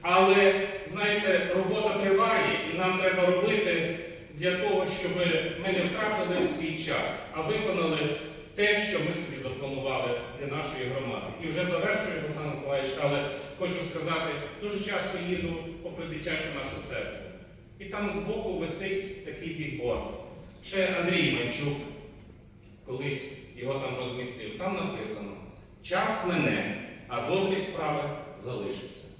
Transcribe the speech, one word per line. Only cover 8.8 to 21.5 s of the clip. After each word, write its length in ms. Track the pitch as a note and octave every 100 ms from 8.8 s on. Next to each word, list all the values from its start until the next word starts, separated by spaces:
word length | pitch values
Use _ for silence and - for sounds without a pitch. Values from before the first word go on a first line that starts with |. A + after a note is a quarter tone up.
що 180 | G#3+ F3
ми 160 | D#3
собі 280 | D#3+ - C3+
запланували 680 | C3 C3+ C#3 C#3 C3+ C3 B2 A#2+ - C#3
для 160 | C#3 C#3+
нашої 280 | C#3+ C3 B2+
громади. 320 | C3+ B2+ - - -
І 40 | E3
вже 160 | D#3+
завершую, 500 | F3 E3+ G3+ G#3 F3+ E3
Богдан 320 | D3+ D3+ D3
Миколаївич, 360 | C3 C#3 C#3 C3+ -
але 220 | D3 C#3+ - - - -
хочу 160 | F3+ E3+ D#3+
сказати, 400 | E3 D#3 D#3+ D#3 C#3+ - -
дуже 140 | G3+ G3+
часто 340 | G#3 F#3+ - F#3 F3
їду 180 | F3+ E3+ E3 E3 E3
попри 240 | E3+ E3+ E3
дитячу 380 | D3 D#3+ D#3 D3+ C#3+
нашу 320 | B2+ D3+ C#3+
церкву. 300 | C#3+ B2 - - - - - - -
І 60 |
там 260 | G3 G3+ G3+
збоку 480 | F3 - A3 - D#3+
висить 680 | E3 G3 F#3+ F#3+ G3 -
такий 240 | - - E3
бігборд. 640 | D3+ C#3+ C3 A#2+ G#2+ - - - - - - -
Ще 220 | F#3+ F3+ F3
Андрій 260 | F3 F3+ C#3+
Іванчук 500 | - A#2+